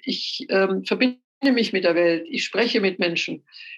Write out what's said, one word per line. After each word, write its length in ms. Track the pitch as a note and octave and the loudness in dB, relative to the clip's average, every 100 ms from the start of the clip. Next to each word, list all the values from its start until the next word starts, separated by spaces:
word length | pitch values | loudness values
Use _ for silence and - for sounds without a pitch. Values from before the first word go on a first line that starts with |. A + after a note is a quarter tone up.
Ich, 440 | - - - - - | -8 -6 -6 -10 -2
ähm, 340 | G3 F#3+ F#3+ | 2 2 0
verbinde 340 | F#3+ G3 B3+ B3 _ _ | -2 0 0 0 _ _
mich 300 | C#4 B3 A3 | 2 2 2
mit 120 | F#3 | 0
der 100 | F3+ | 2
Welt. 320 | E3 E3+ E3 - | 4 4 2 -2
Ich 160 | B3+ | -6
spreche 380 | - - A#3 A#3 | -4 0 0 2
mit 160 | G3 F3+ | 0 0
Menschen. 480 | F3 E3+ - D#3 _ - - | -2 -2 -4 -8 _ -20 -20